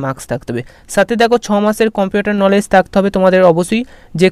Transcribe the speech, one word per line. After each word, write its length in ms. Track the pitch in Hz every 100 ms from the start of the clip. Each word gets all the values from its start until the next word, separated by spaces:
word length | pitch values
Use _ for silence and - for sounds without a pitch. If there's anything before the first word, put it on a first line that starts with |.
মার্কস 200 | 135 135 -
থাকতে 180 | 120 -
হবে। 100 | 120 120 - - -
সাথে 180 | 196 233
দেখো, 140 | 233 233 -
ছ 20 | 208 208
মাসের 240 | 214 220 214
কম্পিউটার 380 | 190 208 202 208
নলেজ 200 | 196 196 208
থাকতে 220 | 190 180 202
হবে 120 | 196 196
তোমাদের 260 | 185 185 180
অবশ্যই, 320 | 165 180 220 254 - - 160
যে 60 | 185